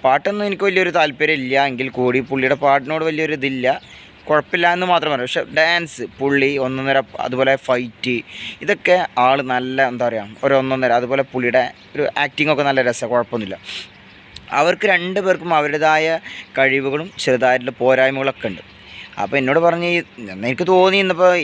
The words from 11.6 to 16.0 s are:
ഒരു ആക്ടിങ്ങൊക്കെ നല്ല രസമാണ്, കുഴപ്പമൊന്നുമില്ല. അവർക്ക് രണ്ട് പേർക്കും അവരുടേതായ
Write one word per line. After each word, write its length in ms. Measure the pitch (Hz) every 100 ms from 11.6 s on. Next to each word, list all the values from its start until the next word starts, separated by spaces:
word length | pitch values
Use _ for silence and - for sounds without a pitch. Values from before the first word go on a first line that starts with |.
| 123 - -
ഒരു 120 | 143 151 -
ആക്ടിങ്ങൊക്കെ 420 | 143 - 151 143 143
നല്ല 120 | 135 123
രസമാണ്, 240 | 117 117
കുഴപ്പമൊന്നുമില്ല. 440 | 120 117 120 101 90 - - - - - - - - - 135
അവർക്ക് 260 | 160 185 202
രണ്ട് 260 | 180 185 190 190
പേർക്കും 280 | 165 165 160
അവരുടേതായ 580 | 147 147 156 156